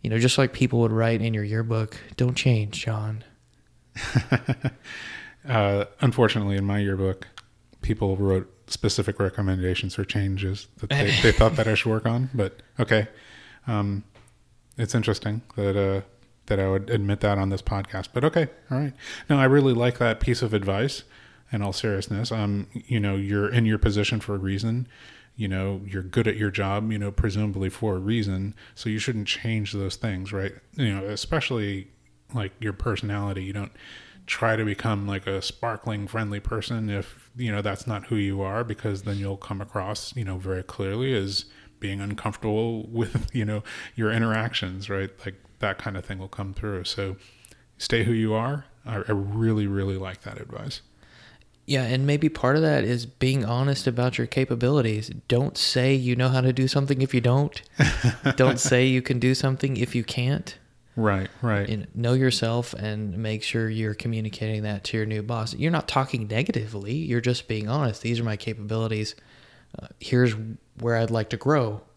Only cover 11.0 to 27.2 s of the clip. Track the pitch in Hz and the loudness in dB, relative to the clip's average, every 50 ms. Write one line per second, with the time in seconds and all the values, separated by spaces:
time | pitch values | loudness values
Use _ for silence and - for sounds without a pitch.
11 | 104 101 - 110 - 113 - - 110 110 - - 110 110 107 - - 117 110 110 | 2 2 2 6 6 6 6 8 6 6 6 2 2 2 2 2 2 2 0 2
12 | - 113 117 123 131 131 131 120 98 95 - - - _ _ - 117 - 117 107 | 2 0 0 2 0 0 0 -2 -2 -2 -4 -12 -20 _ _ -2 2 4 4 4
13 | 101 - - - - - - - - - - - _ - 110 104 101 101 101 104 | 4 0 -6 -20 -20 -20 -20 -20 -20 -20 -20 -12 _ -2 0 0 0 0 -2 -4
14 | - - _ - - - _ _ _ _ _ _ _ _ - - 113 - - 117 | -6 -12 _ -20 -20 -20 _ _ _ _ _ _ _ _ -6 -4 -4 0 0 0
15 | 104 - 101 - - 107 104 117 - - - - 101 98 95 101 98 95 98 98 | 2 2 0 0 -2 -4 -4 -4 -8 -8 -4 -2 0 2 2 2 2 2 0 0
16 | 95 - - _ _ _ _ _ _ - 107 98 95 98 95 98 98 110 117 107 | -4 -8 -20 _ _ _ _ _ _ -2 0 2 2 2 2 0 0 0 0 0
17 | 101 101 101 - - 104 101 98 98 98 98 95 - - 101 98 95 - - 95 | 2 0 0 2 2 2 2 2 2 0 -2 -2 -2 -2 -2 -2 -4 -6 -8 -8
18 | 92 - - 123 135 156 156 175 151 131 - - - - 135 131 147 139 - - | -8 -4 -2 2 2 2 4 2 0 0 -4 -16 -8 -4 -2 -2 -2 -2 -6 -10
19 | - - - - - - 147 139 135 131 135 147 135 135 120 117 120 123 120 - | -16 -14 -14 -14 0 2 4 6 8 8 8 8 8 6 4 4 4 2 2 4
20 | 120 117 110 - - - 120 - 127 107 107 104 98 98 95 101 120 139 - - | 2 2 2 2 2 0 2 0 0 2 2 2 2 2 0 2 0 0 -2 -6
21 | - - - - - - - - _ _ - 107 104 98 92 - - 110 101 95 | -14 -18 -20 -20 -20 -20 -20 -20 _ _ -4 -2 -2 -2 -2 -2 -2 0 0 -2
22 | 95 - 107 98 113 - 113 110 104 101 101 101 92 - - 117 - - 120 110 | -2 -4 -4 -4 -2 -2 -2 -2 0 0 0 -2 -4 -6 -10 -14 -6 -2 0 0
23 | 104 101 98 98 101 101 104 101 101 104 120 120 117 110 110 104 - 117 101 104 | 2 0 0 -2 -2 0 0 0 0 2 2 4 4 4 4 4 4 4 4 2
24 | 101 - 117 107 - - 104 95 95 95 98 101 110 113 117 123 127 - - - | 0 0 -2 -4 -2 -4 -4 -2 -2 -2 -2 0 -2 -2 -2 -2 -4 -8 -12 -20
25 | - - - - - _ _ - 107 98 95 95 95 98 98 95 101 95 98 95 | -20 -20 -20 -20 -20 _ _ -6 -4 -2 -2 -2 -2 -2 -4 -6 -8 -6 -6 -6
26 | 92 90 - 123 113 110 - 107 107 101 95 - 101 95 98 104 110 110 110 104 | -6 -2 0 2 2 2 2 2 -2 -2 0 -2 -2 0 0 0 0 -2 -2 -2
27 | 104 101 98 - | -4 -2 0 0